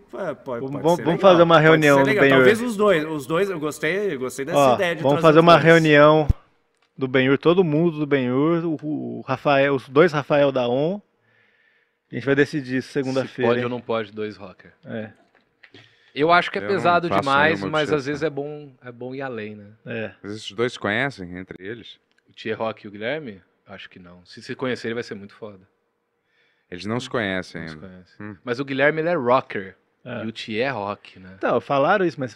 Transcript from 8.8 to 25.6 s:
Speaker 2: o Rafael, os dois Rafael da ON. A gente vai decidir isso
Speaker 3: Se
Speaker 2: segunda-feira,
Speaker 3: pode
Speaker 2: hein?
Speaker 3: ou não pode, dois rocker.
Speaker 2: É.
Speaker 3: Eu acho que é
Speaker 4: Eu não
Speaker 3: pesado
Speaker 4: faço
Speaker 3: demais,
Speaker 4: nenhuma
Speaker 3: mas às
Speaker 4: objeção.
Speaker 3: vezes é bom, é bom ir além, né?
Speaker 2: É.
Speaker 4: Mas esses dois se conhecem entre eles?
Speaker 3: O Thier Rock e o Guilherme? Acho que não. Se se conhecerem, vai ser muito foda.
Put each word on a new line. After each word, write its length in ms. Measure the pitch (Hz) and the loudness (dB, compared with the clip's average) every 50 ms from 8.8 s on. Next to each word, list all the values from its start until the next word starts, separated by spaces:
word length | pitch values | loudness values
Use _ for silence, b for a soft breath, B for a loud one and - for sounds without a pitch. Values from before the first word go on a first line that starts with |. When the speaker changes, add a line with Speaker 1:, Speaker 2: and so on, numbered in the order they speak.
| - | -6
Speaker 2:
o 380 | 151 151 135 127 120 117 117 | -8 -8 -8 -8 -10 -10 -10
Rafael, 540 | 117 - 131 - - 156 143 139 139 143 143 | -8 -6 -6 -2 0 2 2 2 2 2 0
os 120 | 127 - - | -2 -4 0
dois 240 | 127 143 170 180 | 4 4 4 4
Rafael 400 | 147 151 135 - 151 143 143 139 | 2 -2 -2 0 2 2 2 2
da 160 | 131 127 123 120 | 0 0 -2 -2
ON. 320 | 120 135 147 165 196 208 - _ _ _ _ _ _ _ _ _ _ _ _ _ _ _ _ _ _ _ _ _ | -2 -2 -2 -2 -4 -8 -12 _ _ _ _ _ _ _ _ _ _ _ _ _ _ _ _ _ _ _ _ _
A 40 | - | -12
gente 100 | 127 117 | -6 -2
vai 100 | 131 139 | 0 2
decidir 420 | 139 143 - - 156 131 123 127 131 | 2 2 0 -2 -6 -6 -6 -6 -6
isso 100 | 120 - | -6 -6
Speaker 3:
Se 60 | - | -6
Speaker 2:
segunda-feira, 560 | 147 135 131 131 131 123 120 - - 127 117 | -6 -4 -4 -4 -4 -4 -4 -4 -2 0 0
Speaker 3:
pode 100 | 120 123 | 0 0
Speaker 2:
hein? 60 | 123 | -2
Speaker 3:
ou 40 | 123 | -4
não 100 | 123 120 | -6 -8
pode, 300 | 113 - 113 113 110 101 | -6 -6 -6 -6 -6 -8
dois 240 | 104 107 107 107 104 | -10 -10 -10 -10 -12
rocker. 360 | 95 101 92 92 _ - 90 _ _ _ | -14 -18 -20 -20 _ -20 -20 _ _ _
Speaker 2:
É. 240 | - 117 113 107 107 98 _ _ _ _ _ _ _ _ _ _ _ b b b b b b b b - | -14 -12 -12 -12 -14 -18 _ _ _ _ _ _ _ _ _ _ _ b b b b b b b b -6
Speaker 3:
Eu 160 | 123 147 165 | -2 0 2
acho 180 | 170 175 170 - | 2 2 2 0
que 60 | - 196 | -4 -6
é 40 | |
Speaker 4:
Eu 60 | 196 208 | -4 -4
não 60 | 202 | -4
Speaker 3:
pesado 320 | 180 - 170 175 175 170 175 | -2 0 2 2 0 0 0
Speaker 4:
faço 140 | 98 98 | 0 0
Speaker 3:
demais, 380 | - 139 135 139 147 156 165 160 | 0 2 2 2 2 2 0 -2
Speaker 4:
nenhuma 120 | - - | -4 -4
Speaker 3:
mas 120 | - 156 151 135 | -4 -2 -2 -2
às 40 | 151 147 127 135 | -2 -2 -2 -4
Speaker 4:
objeção. 40 | |
Speaker 3:
vezes 120 | 147 139 151 | -6 -6 -6
é 60 | 156 | -6
bom, 420 | 139 139 143 147 151 151 147 143 127 127 - | -6 -8 -10 -10 -12 -16 -18 -20 -20 _ -20
é 80 | 127 | -20
bom 220 | 120 117 123 127 131 | -16 -14 -14 -14 -12
ir 80 | 135 | -12
além, 340 | 135 135 127 110 107 107 104 | -12 -10 -10 -10 -12 -12 -14
né? 120 | 107 101 101 110 _ - | -16 -20 -20 -20 _ -14
Speaker 2:
É. 260 | 123 117 113 110 104 - _ - | -12 -10 -10 -10 -10 -12 _ -14
Speaker 4:
Mas 80 | 98 104 | -14 -14
esses 180 | 107 - - | -12 -14 -10
dois 220 | 98 98 117 123 - | -6 -4 -4 -4 -4
se 60 | - | -6
conhecem 580 | - 107 104 113 131 139 131 - 92 87 90 90 | -6 -4 -4 -4 -4 -6 -8 -10 -14 -14 -14 -14
entre 260 | 92 - 85 90 92 | -14 -16 -16 -16 -14
eles? 340 | 98 117 120 98 - - _ _ _ _ _ _ _ | -14 -14 -14 -18 -20 -20 _ _ _ _ _ _ _
Speaker 3:
O 40 | _ | _
Thier 240 | - - 117 110 - | -12 -10 -8 -6 -6
Rock 280 | 113 110 - - - | -6 -6 -8 -10 -14
e 20 | 107 | -18
o 40 | |
Guilherme? 500 | 98 101 107 117 139 160 156 123 101 92 _ _ _ _ _ - | -14 -10 -8 -8 -8 -8 -10 -14 -16 -18 _ _ _ _ _ -20
Acho 220 | 98 92 - - | -20 -20 -20 -20
que 100 | _ 95 | _ -20
não. 260 | 90 87 90 90 90 | -20 -20 -20 -20 _
Se 160 | _ - 120 | _ -20 -18
se 140 | 110 - 127 | -16 -14 -10
conhecerem, 400 | - 139 127 120 107 - 117 113 | -8 -6 -6 -6 -6 -6 -8 -8
vai 80 | 120 113 | -8 -8
ser 120 | - 117 | -10 -12
muito 180 | 101 98 101 - | -16 -16 -18 -20
foda. 260 | _ - 107 101 95 | _ -20 -20 -20 -20